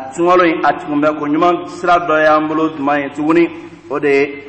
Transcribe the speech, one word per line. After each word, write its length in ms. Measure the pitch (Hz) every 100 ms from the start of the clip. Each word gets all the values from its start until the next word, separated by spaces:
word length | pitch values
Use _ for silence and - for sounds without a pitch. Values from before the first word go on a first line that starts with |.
| -
sunkalo 300 | - 175 185
in, 200 | 175 -
a 100 | 143
kunbɛn 440 | 143 - 147 151 156
ko 60 | 147
ɲuman 420 | 156 175 170 -
sira 320 | - 180 175
dɔ 240 | 160 156
y'an 240 | 156 156 156
bolo 220 | 156 160
jumɛn 320 | 156 139 143
ye 80 | 139
tuguni? 400 | 143 151 165 165 - - - -
O 100 | 143
de 80 | 147
ye 360 | 139 143 143